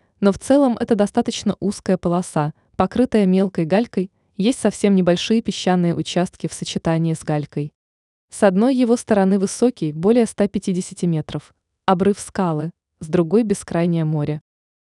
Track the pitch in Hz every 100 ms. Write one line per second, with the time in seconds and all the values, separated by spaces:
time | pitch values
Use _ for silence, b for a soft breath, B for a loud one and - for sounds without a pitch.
0 | _ - 196 196 - 277 277 233 240 214
1 | 202 - 240 - - - 190 208 - 185
2 | 175 175 185 - 151 - _ - 185 -
3 | 254 220 190 185 190 190 160 185 240 -
4 | 185 _ _ - 196 269 214 - 208 190
5 | 180 175 - 226 226 - - 180 170 160
6 | 156 - 180 - 170 - - - - 165
7 | 165 160 - 151 151 - 147 - _ _
8 | _ _ _ - 208 185 240 262 240 240
9 | - 214 190 202 196 - 240 - 156 151
10 | 185 240 220 - 202 - - 180 - -
11 | 180 160 147 151 - _ _ _ - 185
12 | 196 202 - - 180 156 160 - _ -
13 | 156 175 165 196 220 202 - 170 175 165
14 | 156 156 143 151 - _ _ _ _